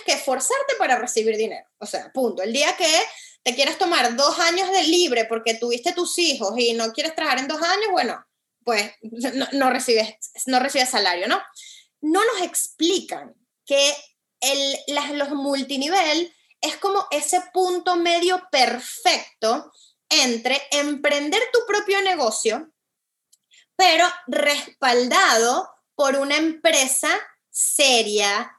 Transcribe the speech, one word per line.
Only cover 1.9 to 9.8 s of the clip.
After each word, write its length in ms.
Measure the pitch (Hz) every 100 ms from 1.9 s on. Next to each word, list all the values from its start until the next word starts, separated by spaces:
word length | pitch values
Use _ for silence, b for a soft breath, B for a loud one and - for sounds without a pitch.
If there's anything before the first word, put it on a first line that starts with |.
| - -
punto. 300 | 262 233 180
El 100 | 202
día 240 | 269 311 370
que 100 | 320 330 440 B B B
te 140 | 254 247
quieras 220 | 277 311
tomar 380 | 330 311 240 240
dos 240 | 294 330
años 320 | 339 349 370
de 120 | 381
libre 420 | 311 349 330 233 220
porque 300 | 226 226 226
tuviste 360 | 240 240 339
tus 260 | 359 339 349
hijos 340 | 330 254 202 240
y 160 | 233
no 200 | 233 226
quieres 220 | 285 320 320
trabajar 240 | 302 254
en 80 | 277
dos 120 | 311
años, 260 | 339 392 427
bueno, 320 | 339 240 - - _ _ _
pues, 280 | 240 208 208 -
no, 460 | 220 226 247 254 240
no 180 | 269 262
recibes, 460 | 247